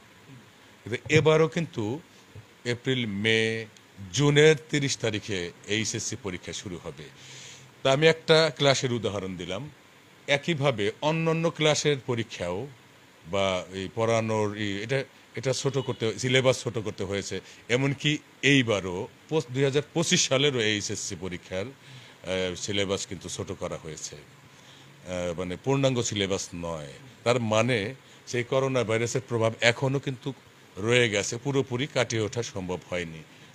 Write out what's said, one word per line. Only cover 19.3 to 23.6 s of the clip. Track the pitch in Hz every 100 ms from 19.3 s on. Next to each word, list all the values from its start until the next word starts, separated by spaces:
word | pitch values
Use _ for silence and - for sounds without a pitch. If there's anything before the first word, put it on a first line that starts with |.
| 156 -
দুই | 127
হাজার | 139 139 139
পঁচিশ | 165 156 - -
সালেরও | 131 147 127
এইচএসসি | 107 104 - 101 - 90
পরীক্ষার, | 92 87 - 92
আহ, | 117 135 139 131 - - - 92 92
সিলেবাস | 87 - 101 95 98 -
কিন্তু | 87 85
ছোট | - 95
করা | 92